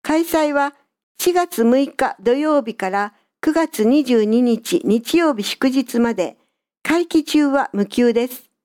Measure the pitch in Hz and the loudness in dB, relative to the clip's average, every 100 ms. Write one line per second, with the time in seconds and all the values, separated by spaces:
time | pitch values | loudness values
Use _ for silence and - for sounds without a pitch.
0 | - 311 330 320 302 285 277 _ _ _ | -2 -2 0 0 0 0 -2 _ _ _
1 | _ _ - 359 349 - 233 254 277 - | _ _ 0 0 -2 0 2 2 0 -2
2 | 262 - 190 262 302 294 226 220 190 196 | -4 -2 -2 0 2 0 -2 -6 -4 -4
3 | 208 _ _ _ - 311 311 - 214 285 | -6 _ _ _ -2 0 -2 0 2 2
4 | 254 240 214 233 247 226 - 339 - 220 | 2 2 2 2 2 0 -2 -2 0 -2
5 | 233 330 330 233 202 - 269 262 - 233 | 0 0 2 -2 -6 -2 -2 0 -2 -2
6 | 233 226 165 - _ _ _ _ - 330 | -2 -2 -6 -6 _ _ _ _ -2 -2
7 | 339 320 302 302 294 277 - 202 202 - | 0 -2 0 0 2 0 -2 -2 -4 2
8 | 240 233 247 - _ _ | 2 2 -2 -8 _ _